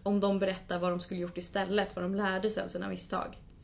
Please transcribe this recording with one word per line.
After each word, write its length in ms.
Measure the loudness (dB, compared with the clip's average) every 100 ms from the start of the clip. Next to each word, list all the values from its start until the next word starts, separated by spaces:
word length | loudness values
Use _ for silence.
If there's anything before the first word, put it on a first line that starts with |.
om 180 | 2 4
de 180 | 4 4
berättar 400 | 2 0 -2 0
vad 120 | 2
de 80 | 0
skulle 200 | -2 -4
gjort 180 | -4 -4
istället, 580 | -4 -2 2 2 2 -2
vad 80 |
de 100 | 0
lärde 360 | 2 2 2 0
sig 120 | 0
av 40 | -4
sina 200 | -4 -4
misstag. 500 | -6 -4 -4 -4 -8 -18 -20